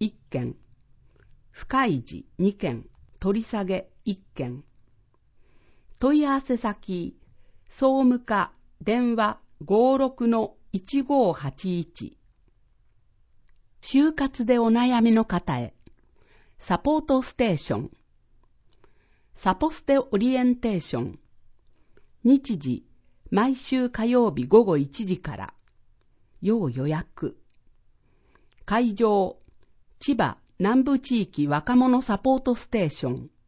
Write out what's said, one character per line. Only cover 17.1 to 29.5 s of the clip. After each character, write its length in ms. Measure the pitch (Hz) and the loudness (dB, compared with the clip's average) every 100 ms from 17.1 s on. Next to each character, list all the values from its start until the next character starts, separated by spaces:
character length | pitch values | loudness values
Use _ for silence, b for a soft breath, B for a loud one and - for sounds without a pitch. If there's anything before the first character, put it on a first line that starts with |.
| 262 | -2
ス 120 | - | -2
テ 180 | - 233 | -2 -2
ー 40 | 160 | -2
シ 180 | - | -4
ョ 80 | 107 | -6
ン。 80 | 117 - _ _ _ _ _ _ _ _ - _ _ _ _ - | -8 -16 _ _ _ _ _ _ _ _ -20 _ _ _ _ -4
サ 180 | 190 | -2
ポ 160 | 190 311 | 0 -2
ス 120 | - | -2
テ 140 | - 277 | 0 0
オ 180 | 262 196 | 2 0
リ 180 | 240 | 0
エ 80 | 262 | 2
ン 140 | 247 247 | 2 0
テ 220 | 233 185 | -2 -4
ー 20 | |
シ 160 | - 123 | -4 -6
ョ 60 | |
ン。 180 | 123 - _ - - - _ _ _ - - _ | -6 -10 _ -20 -20 -20 _ _ _ -20 -20 _
日 340 | 233 269 269 185 | 4 4 2 -6
時、 260 | 135 123 - _ _ _ - | -4 -6 -8 _ _ _ -2
毎 240 | 190 254 | 0 2
週 360 | 254 - 262 247 | -2 -4 -2 -2
火 160 | 233 233 | -2 0
曜 260 | 247 226 | 2 2
日 160 | 139 123 | -2 4
午 160 | 208 | 6
後 120 | 202 151 | 6 0
一 300 | 139 - 196 | -2 -6 -6
時 120 | 185 | -4
か 180 | - 101 | -6 -10
ら。 180 | 98 - _ _ _ _ _ _ _ - | -14 -16 _ _ _ _ _ _ _ -6
要 300 | 185 226 151 | -2 0 -2
予 160 | 120 143 | -4 -4
約。 500 | 156 - - - - _ _ _ _ _ _ _ _ _ _ _ _ | -4 -6 -8 -10 -10 _ _ _ _ _ _ _ _ _ _ _ _
会 300 | - 214 240 | -4 0 0
場、 440 | 196 220 202 185 - - | 0 2 2 -2 -6 -20